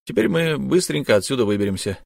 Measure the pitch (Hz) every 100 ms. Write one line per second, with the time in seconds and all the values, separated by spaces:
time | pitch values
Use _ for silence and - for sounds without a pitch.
0 | - - - 165 165 147 131 175 - 147
1 | 131 107 - 131 104 101 101 95 101 95